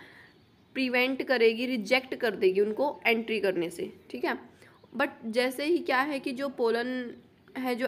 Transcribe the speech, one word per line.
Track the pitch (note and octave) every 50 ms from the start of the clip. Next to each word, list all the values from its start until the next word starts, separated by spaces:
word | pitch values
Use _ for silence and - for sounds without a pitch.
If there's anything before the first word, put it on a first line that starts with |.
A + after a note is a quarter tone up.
| - - - - - - - _ _ _ _ _ _ _ -
प्रिवेंट | C4 C4 B3+ A#3+ B3 B3 C4 C4+ C4 C#4
करेगी, | C#4 C4 A#3+ A3+ A3+ A3+ A3+ B3+
रिजेक्ट | B3 C4 A3+ G3+ G3 B3+ C4 B3+ - -
कर | - B3 A3+ F#3+
देगी | - - F#3 F#3 G3
उनको | G#3 G#3+ G#3 A3 C4+ D4 - - -
एंट्री | A3+ A#3 A3+ A3+ A3+ A3 G#3
करने | F#3+ F#3+ E3 E3+ E3 F3
से, | - - F#3+ G#3+ - - - -
ठीक | - B3 F4
है। | D4+ A#3+ - - - - - - - - - - - -
But | A#3 C#4+ C#4+ - - -
जैसे | A3+ G#3+ B3 B3 C4 B3+ C4 C#4+
ही | D4+ F4 D#4
क्या | E4+ - C4 B3+
है | C4+ D4+ C#4+ C4+
कि | - C#4+
जो | B3+ B3+ C#4 C#4
पोलन | C4+ - A#3+ A3+ A3+ A#3 A#3+ B3+ B3+ B3+ B3 A#3 A3 - - - _ _ _ - -
है | B3+ B3+ B3+ B3
जो | A3+ B3+